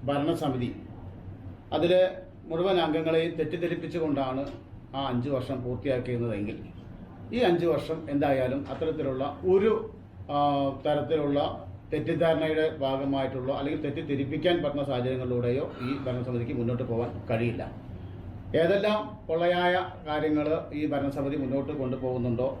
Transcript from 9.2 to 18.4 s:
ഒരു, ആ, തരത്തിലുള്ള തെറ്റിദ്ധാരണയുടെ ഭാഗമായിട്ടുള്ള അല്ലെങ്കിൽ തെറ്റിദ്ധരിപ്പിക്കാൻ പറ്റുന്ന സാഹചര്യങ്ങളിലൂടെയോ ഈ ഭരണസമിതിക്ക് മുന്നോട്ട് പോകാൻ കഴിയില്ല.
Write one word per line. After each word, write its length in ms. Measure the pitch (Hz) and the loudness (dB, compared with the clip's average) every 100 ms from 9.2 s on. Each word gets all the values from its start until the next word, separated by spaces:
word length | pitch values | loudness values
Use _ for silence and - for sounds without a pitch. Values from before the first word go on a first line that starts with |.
| 139 - 180 | -4 -2 4
ഒരു, 200 | 190 220 214 - - - - - | 6 6 2 -2 -12 -18 -16 -4
ആ, 40 | 143 143 139 139 131 151 | 2 4 4 0 0 0
തരത്തിലുള്ള 540 | 151 131 160 147 143 - - - - - | 2 2 0 2 2 0 -4 -12 -14 -6
തെറ്റിദ്ധാരണയുടെ 760 | 151 123 151 165 160 160 156 156 131 135 | -4 0 2 4 4 2 2 2 2 -2
ഭാഗമായിട്ടുള്ള 680 | 135 139 139 131 131 127 143 | 0 0 0 0 -2 -2 0
അല്ലെങ്കിൽ 240 | 139 156 147 | 0 -2 -2
തെറ്റിദ്ധരിപ്പിക്കാൻ 720 | 131 151 139 131 151 175 170 | -4 -2 -2 0 2 2 4
പറ്റുന്ന 220 | 147 139 139 | 2 0 0
സാഹചര്യങ്ങളിലൂടെയോ 760 | 127 123 131 127 123 120 127 151 - 123 | 0 0 0 0 0 2 2 -2 -4 -4
ഈ 20 | 139 127 | -2 -2
ഭരണസമിതിക്ക് 500 | 123 120 120 120 135 | -2 -2 -2 -2 0
മുന്നോട്ട് 260 | 117 120 120 | 0 0 0
പോകാൻ 200 | 117 120 - - | 0 0 -4 -2
കഴിയില്ല. 340 | 117 117 90 92 - - - - - - - | 2 2 0 -6 -8 -12 -12 -12 -12 -12 -12